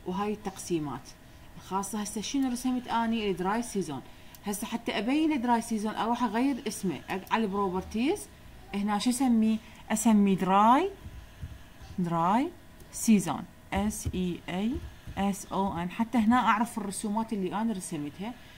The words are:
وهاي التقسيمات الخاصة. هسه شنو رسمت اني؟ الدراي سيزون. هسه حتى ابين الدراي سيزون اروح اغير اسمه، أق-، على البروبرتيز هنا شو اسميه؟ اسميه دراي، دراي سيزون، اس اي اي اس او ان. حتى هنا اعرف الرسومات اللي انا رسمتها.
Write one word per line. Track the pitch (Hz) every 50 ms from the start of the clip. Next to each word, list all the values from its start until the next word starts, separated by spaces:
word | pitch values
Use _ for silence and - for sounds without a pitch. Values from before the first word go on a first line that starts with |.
| -
وهاي | 180 180 190 208 214
التقسيمات | 214 208 - 196 - - - - 175 160 151 143 120 131 - - - - - - - - - - -
الخاصة. | - - - 185 196 196 - - 208
هسه | 208 208 - 214
شنو | 196 - - 277 262 262
رسمت | 240 240 - 254 254 247 240 -
اني؟ | - 233 233 226 226 233 208 202
الدراي | 185 165 175 190 214 233
سيزون. | 233 - - 202 175 151 143 127 - - - - - - - - -
هسه | 202 208 - 233
حتى | - 226 226 - - - -
ابين | 208 240 277 311 320 311
الدراي | 311 262 226 240 240 226
سيزون | 226 - 226 214 202 214 202
اروح | - 190 226 240 226
اغير | 226 220 196 233 262 277 269 240 - 220
اسمه، | - - - 180 143 - - -
أق-، | 170 190 190 -
على | 180 226 226
البروبرتيز | 196 190 202 202 190 175 185 185 - - 214 247 294 403 415 - - - - - - - - - - -
هنا | 202 202 208 208 208
شو | - 247
اسميه؟ | 240 - 269 254 233 220 220 220 220 220 - - - - - -
اسميه | 220 220 - 233 220 208 202 196 190
دراي، | 165 190 180 190 202 214 226 254 285 370 403 - - - - - - - - - - - - - - - - - - - - - -
دراي | 180 170 170 165 165 180 208 247 294 359 - - - - - - - -
سيزون، | - - - 226 220 196 160 165 - - - - - - - -
اس | - 196 202 214 214 - - - -
اي | 185 185 180 170 - - -
اي | 175 185 208 226 285 - - - - - - - - -
اس | 196 202 190 - -
او | - - 180 196 196 139 170
ان. | 175 180
حتى | - - 226 226 - 240
هنا | 214 214 240
اعرف | 254 214 220 214 214 240 233 - 226
الرسومات | 202 202 190 - - 208 202 220 226 220
اللي | 233 196 185 175 170 202
انا | 226 226
رسمتها. | 214 185 180 - 170 151 147 147 - 160 190 233 247 - - - -